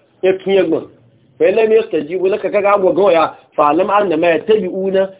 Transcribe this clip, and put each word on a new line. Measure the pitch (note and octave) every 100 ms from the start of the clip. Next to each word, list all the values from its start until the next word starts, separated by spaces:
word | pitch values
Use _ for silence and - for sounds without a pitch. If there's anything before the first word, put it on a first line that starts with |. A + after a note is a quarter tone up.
| _ _
ya | F#3
tunye | F#3+ F#3+ G3 E3
gun. | C#3+ - _ _ _ _ -
Fa | E3
lam | G#3+ A3
yastajibu | A3 A3 D#3+ D3 F3+ F#3
laka, | G3+ F#3+
kaga | G3+ G3+
agwa | G3+ F#3
gawa | D3+ G3
ya, | E3 D3+ - _ -
fa | D3
lam | D#3 G3
anna | G3+ G3+ D#3
ma | F3
yattabi'una | D#3+ - G#3+ F#3 F#3+ F#3+ F#3+ F#3+ -